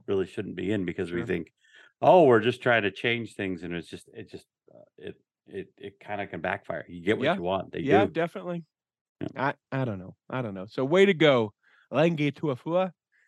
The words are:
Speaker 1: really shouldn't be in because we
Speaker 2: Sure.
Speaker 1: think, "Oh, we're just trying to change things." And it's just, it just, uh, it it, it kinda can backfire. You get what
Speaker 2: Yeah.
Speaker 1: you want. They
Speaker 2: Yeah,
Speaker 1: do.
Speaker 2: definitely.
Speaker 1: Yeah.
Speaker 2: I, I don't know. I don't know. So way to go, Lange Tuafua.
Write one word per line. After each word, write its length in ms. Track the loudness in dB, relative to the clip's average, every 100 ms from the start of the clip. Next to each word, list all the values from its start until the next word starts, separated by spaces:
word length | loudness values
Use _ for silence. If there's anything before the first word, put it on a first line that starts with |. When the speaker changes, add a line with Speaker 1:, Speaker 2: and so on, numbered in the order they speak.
| -4
Speaker 1:
really 180 | -2 -2
shouldn't 280 | -6 -8 -6
be 160 | -2
in 140 | -2 -2
because 260 | -4 -6
we 120 | -6
Speaker 2:
Sure. 20 | -4
Speaker 1:
think, 280 | -4 -6 _ _ -20 -20 _
"Oh, 240 | 6 8 8
we're 140 | 6
just 200 | 4 0
trying 220 | 2 2
to 80 | 2
change 440 | -2 -2 -2 -6 -6
things." 280 | -6 -6
And 100 | -6
it's 140 | -8 -8
just, 200 | -16 -16
it 160 | -20 -18
just, 180 | -18 -20 _ _
uh, 100 | -20 _ _
it 180 | -16 -16 _ _ _
it, 180 | -14 -14 _
it 220 | -18 -18
kinda 280 | -12 -10 -8
can 140 | -8
backfire. 440 | -6 -6 -8 -10 -10
You 160 | -6
get 140 | -2 0
what 80 | 0
Speaker 2:
Yeah. 100 | 0
Speaker 1:
you 60 |
want. 300 | -2 -2 -4
They 80 | -6
Speaker 2:
Yeah, 260 | 2 4 4
Speaker 1:
do. 60 |
Speaker 2:
definitely. 520 | 0 -4 -6 -10 -10 -12 _ _ _ _ _
Speaker 1:
Yeah. 340 | -12 -4 -4 -4 _
Speaker 2:
I, 100 | -4
I 40 | -4
don't 140 | -6
know. 160 | -10 -18 _
I 120 | -8
don't 120 | -6
know. 120 | -8 -10
So 160 | -4
way 220 | 0 4 4
to 80 |
go, 400 | 6 4 4 2 -6 _ _ _
Lange 400 | 2 2 2 -2
Tuafua. 600 | -2 -4 -6 -2 -2 -2 -6 _ _